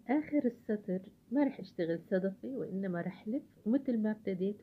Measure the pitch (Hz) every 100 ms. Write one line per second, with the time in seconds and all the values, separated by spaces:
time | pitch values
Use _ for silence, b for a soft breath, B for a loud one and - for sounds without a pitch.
0 | - 294 302 294 247 233 - 214 208 185
1 | 185 - - 262 277 - 185 - 165 170
2 | - 190 196 190 226 262 - 190 196 175
3 | 180 - 214 269 - - 208 269 269 233
4 | 214 220 - 185 190 202